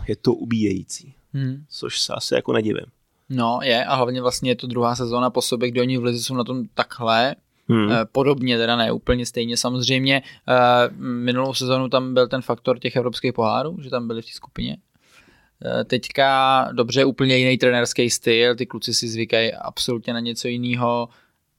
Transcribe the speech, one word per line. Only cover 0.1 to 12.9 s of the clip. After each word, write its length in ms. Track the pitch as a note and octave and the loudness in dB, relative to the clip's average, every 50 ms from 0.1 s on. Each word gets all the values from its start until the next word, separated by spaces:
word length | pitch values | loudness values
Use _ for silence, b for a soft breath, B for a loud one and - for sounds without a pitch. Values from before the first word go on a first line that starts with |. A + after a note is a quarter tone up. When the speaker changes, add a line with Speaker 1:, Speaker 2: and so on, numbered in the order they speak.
| A2 | -4
Speaker 1:
to 160 | - - B2+ A#2 | -2 2 0 2
ubíjející. 840 | - - A#2 A#2+ A2+ G#2+ G2+ F#2+ F#2 - - - - - - - _ _ _ - | 0 0 -2 0 0 2 0 0 -2 -6 -8 -14 -14 -14 -18 -20 _ _ _ -6
Speaker 2:
Hmm. 320 | C3+ C3+ B2+ C3 C#3 D3+ - | -4 -4 -4 -6 -8 -12 -16
Speaker 1:
Což 320 | - - - A#2+ - - | -16 -12 -10 -6 -4 -4
se 120 | - - - | -4 -4 -4
asi 200 | - - - C3 | -6 -4 0 0
jako 180 | B2 - - B2+ | 0 0 2 0
nedivím. 320 | A#2 A2 G#2+ G2+ - - - _ _ _ _ _ _ _ - | 0 2 0 -2 -4 -6 -10 _ _ _ _ _ _ _ -6
Speaker 2:
No, 320 | C3+ B2+ A#2+ A#2 A#2+ B2+ C#3 | -4 -2 0 0 0 -2 0
je, 220 | C3+ A#2 A#2 C3 | 2 2 2 2
a 100 | - C3+ | 0 0
hlavně 280 | C3 B2+ A#2+ B2+ B2+ B2+ | 0 0 0 -2 -2 -2
vlastně 280 | B2 B2 - - B2+ | -2 -2 -2 -2 -2
je 60 | B2 | -2
to 100 | A2+ - | -2 -4
druhá 300 | B2+ A#2+ A#2+ A#2+ A#2 B2 | -6 -2 0 0 0 0
sezóna 340 | A#2+ B2+ A#2 A#2 A#2+ B2 B2+ | 0 -4 -2 -2 0 0 0
po 120 | - B2 A#2+ | 0 -2 -2
sobě, 280 | - B2+ A#2+ A#2+ B2 | -2 -2 -2 -2 -2
kdy 100 | A#2+ B2 | 0 0
oni 180 | B2 B2+ C3 B2+ | 0 0 0 0
v 60 | A#2+ | 0
lize 200 | A#2+ A#2+ A#2+ A#2 | 0 -2 -2 -4
jsou 100 | - C3+ | -6 -4
na 100 | B2+ A#2+ | -4 -4
tom 180 | A2 B2+ C3 A#2+ G#2 - | -4 -4 -6 -6 -6 -4
takhle. 600 | - A#2+ - - - A#2+ A2+ A2+ A2+ A#2+ C3+ D3 - _ _ _ _ _ - | -4 -4 -4 0 0 2 4 4 4 4 2 0 -4 _ _ _ _ _ 2
Speaker 1:
Hmm. 240 | A#2 A2+ G#2+ G#2 A#2+ | 4 4 4 4 4
Speaker 2:
Eh, 120 | A2+ A2+ G#2+ - | 2 0 0 2
podobně, 460 | C3 C#3 C#3 C#3+ C#3 B2+ B2+ B2 A2+ | 2 4 4 2 2 2 0 0 2
teda 180 | A#2 A#2 A#2+ | 2 2 2
ne 160 | A#2+ A2+ A2+ A#2 | 2 2 0 0
úplně 340 | A2+ - - B2 B2 A#2+ | -2 0 -2 -2 0 -2
stejně 300 | A#2 - B2 A#2 A#2 A#2+ | -4 -4 -4 -4 -2 -2
samozřejmě. 680 | A#2 - B2 B2 B2+ B2 A#2 C3 C3 C3 C3+ C3+ C3+ B B B B B - | -2 -2 -2 -2 -2 0 0 0 0 2 2 2 2 B B B B B 2
Eh, 400 | B2+ B2+ B2 B2 B2 B2 A#2+ A#2+ - - | 4 6 6 6 6 6 4 2 0 -4
minulou 560 | C3+ C3 A#2+ A#2+ A#2+ B2 B2 B2+ C3 C3+ B2+ | -8 -6 -6 -4 -2 0 0 0 0 -2 -2
sezonu 340 | - C3+ B2 C3 C3 C3 B2+ | -4 -2 0 0 0 0 2
tam 260 | B2+ C3 C3 C3 B2+ | 0 0 0 2 2
byl 140 | B2+ B2 A#2+ | 2 2 2
ten 140 | - C3 B2 | 2 -4 -2
faktor 360 | - B2 A2 - - B2+ A#2+ | -4 -4 -4 0 -2 -2 0
těch 180 | - B2+ | -2 -4